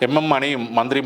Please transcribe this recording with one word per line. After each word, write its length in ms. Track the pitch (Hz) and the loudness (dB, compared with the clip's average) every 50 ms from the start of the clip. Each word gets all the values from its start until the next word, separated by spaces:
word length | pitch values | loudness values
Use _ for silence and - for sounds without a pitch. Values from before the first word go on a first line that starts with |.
| 127 | 0
എം 80 | 123 143 156 | 0 0 0
എം 60 | 151 156 | 0 0
മണിയും 300 | 147 135 135 143 143 127 117 117 113 117 | 0 2 2 0 -2 -2 -4 -2 0 0
മന്ത്രി 240 | 117 127 135 139 131 | 0 2 0 0 0